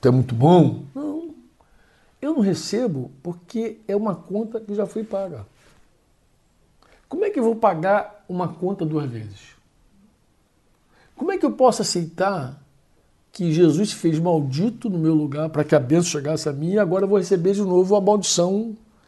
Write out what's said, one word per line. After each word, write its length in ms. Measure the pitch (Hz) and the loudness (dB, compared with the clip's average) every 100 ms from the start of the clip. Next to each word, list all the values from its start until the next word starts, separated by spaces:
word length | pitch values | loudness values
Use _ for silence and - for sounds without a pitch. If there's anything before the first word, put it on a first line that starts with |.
Tu 80 | 127 | 4
é 20 | |
muito 240 | 127 123 | 4 2
bom? 500 | 117 143 180 151 - - | 2 6 8 6 2 -10
Não. 400 | 269 302 302 339 - _ _ _ _ _ _ _ _ | -10 -8 -8 -12 -18 _ _ _ _ _ _ _ _
Eu 140 | 277 | -4
não 60 | 320 | 0
recebo 720 | 196 165 - 208 247 139 123 - | 0 0 -2 -2 -2 -4 -8 -12
porque 560 | 170 175 - 220 226 220 - | -12 -12 -10 -8 -8 -10 -4
é 80 | |
uma 220 | 202 214 165 | -2 -2 -6
conta 440 | - 196 220 226 | -6 -6 -4 -8
que 140 | 214 | -8
já 100 | 208 | -6
foi 200 | 202 220 | -4 -6
paga. 420 | 220 196 190 139 101 _ _ _ _ _ _ _ _ _ _ _ _ _ _ _ _ | -6 -6 -8 -10 -16 _ _ _ _ _ _ _ _ _ _ _ _ _ _ _ _
Como 160 | 311 | -4
é 60 | 415 | -2
que 80 | 403 | 0
eu 60 | |
vou 100 | 226 | 0
pagar 680 | 226 220 170 180 202 - - _ | 2 2 2 2 2 0 -14 _
uma 200 | 180 175 | -6 -6
conta 360 | - 180 196 | -4 -6 -4
duas 240 | 156 156 139 | -4 -2 -4
vezes? 460 | 117 104 98 - _ _ _ _ _ _ _ _ _ _ _ _ _ _ _ _ | -8 -12 -16 -20 _ _ _ _ _ _ _ _ _ _ _ _ _ _ _ _
Como 160 | - 330 | -6 -4
é 80 | 381 | 0
que 80 | 294 | -2
eu 60 | |
posso 300 | 214 254 - | 4 2 4
aceitar 800 | 202 175 165 - 185 190 127 139 _ _ _ _ _ _ _ | -2 -2 -6 -2 -2 -2 -8 -14 _ _ _ _ _ _ _
que 200 | - 170 | -6 -2
Jesus 400 | 156 175 151 208 | 4 4 4 -2
fez 260 | - 170 151 | -2 -2 0
maldito 720 | 170 165 139 135 214 233 233 | 0 0 0 -2 -2 -4 -6
no 80 | 175 | 0
meu 160 | 160 | 2
lugar 340 | 156 147 139 160 | 2 0 -4 -4
para 120 | 156 | -4
que 120 | 151 | 2
a 60 | 151 | 2
bênção 300 | 123 160 175 | 4 2 2
chegasse 380 | - 139 156 156 | -2 -4 -4 -4
a 40 | |
mim 200 | 139 160 | -4 -2
e 60 | 202 | 0
agora 240 | 196 185 | 2 0
eu 40 | 190 | 2
vou 100 | 202 | 2
receber 340 | 180 190 170 | 2 0 2
de 100 | 196 | 0
novo 320 | 196 180 185 | 2 2 4
a 60 | 208 | 4
maldição 760 | 190 208 185 - 175 196 226 214 _ _ | 4 2 2 0 0 0 -4 -10 _ _